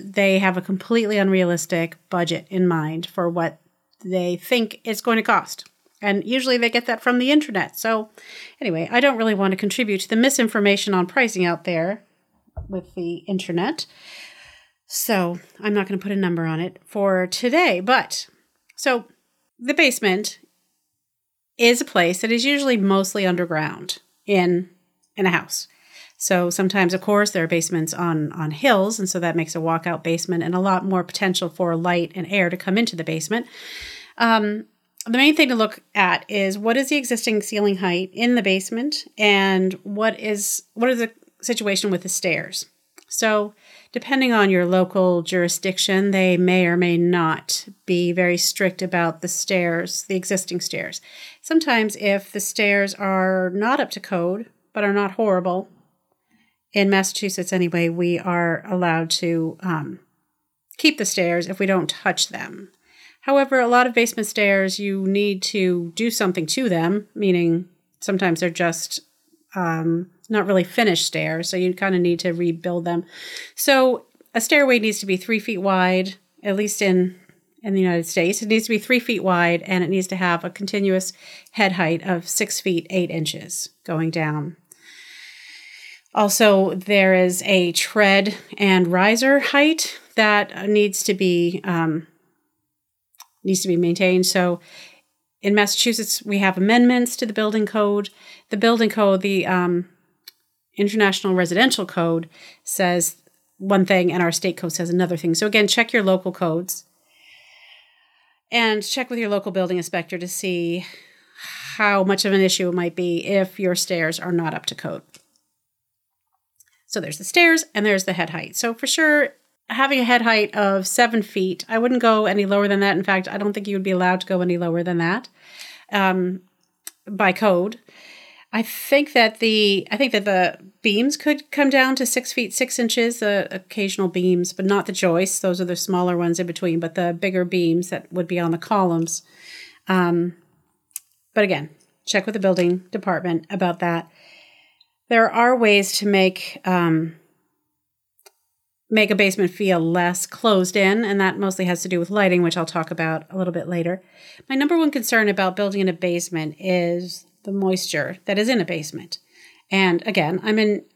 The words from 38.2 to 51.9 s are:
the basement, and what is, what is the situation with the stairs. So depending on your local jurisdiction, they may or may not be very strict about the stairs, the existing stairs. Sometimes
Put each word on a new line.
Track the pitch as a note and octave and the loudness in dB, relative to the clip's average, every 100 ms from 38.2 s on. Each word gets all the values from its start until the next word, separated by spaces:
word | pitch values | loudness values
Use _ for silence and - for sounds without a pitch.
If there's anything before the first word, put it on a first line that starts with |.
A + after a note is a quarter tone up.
| A#3+ | 2
the | A#3+ | 2
basement, | G3 F#3+ F#3+ A#3 C#4+ - - - | 2 0 -2 -4 -4 -6 -8 0
and | G#3+ G3 G3 F#3+ F#3+ F3+ | 2 4 4 2 2 -2
what | G3+ G#3 A3 G#3+ | -8 -2 -2 -2
is, | G#3+ G#3 - - - | -4 -4 -4 -6 -10
what | G#3+ B3 | -2 0
is | A#3+ | 0
the | A3+ - _ _ | -4 -8 _ _
situation | - A#3 G#3 F#3+ G#3 | -6 -4 -2 -2 0
with | F3+ | -2
the | F#3 | -4
stairs. | - F#3 D3+ - - - _ _ - - | -4 -2 -2 -4 -10 -12 _ _ -20 -12
So | - A3 G#3+ G#3 - _ - _ | -2 0 0 -2 -8 _ -20 _
depending | A#3+ - C4+ C4 | -10 -4 0 2
on | A3+ G3 | 4 4
your | F#3 F3 | 4 4
local | F#3 F#3 F#3+ F#3 F3 | 2 2 2 2 2
jurisdiction, | E3 F#3 F3 - F#3+ F#3 - F#3+ G3+ | 0 0 0 -2 -4 -2 0 2 2
they | F#3+ F#3 F3 | 2 4 4
may | F3+ F#3 F3 | 4 4 4
or | F3 | 2
may | F3 E3+ | 2 2
not | F3 F3 D#3+ D#3 - - - - - | 2 2 2 -2 -4 -8 -8 -12 -4
be | F3 F3 | 0 0
very | F3 F3 F3 | 2 0 0
strict | - - F#3 F#3 | -2 0 -2 -2
about | F3+ F3+ E3 D#3+ | -2 0 0 -2
the | F3+ | -6
stairs, | - - F#3 F3 E3+ F3+ - - | -6 -2 0 0 -2 -4 -8 -4
the | F#3+ | -4
existing | F#3 F#3+ - F3 | -2 -4 -4 -6
stairs. | - D#3 - - - - - - | -6 -8 -8 -12 -16 -20 -20 -16
Sometimes | - D#4+ D#4 A#3 G#3+ | 0 0 2 2 0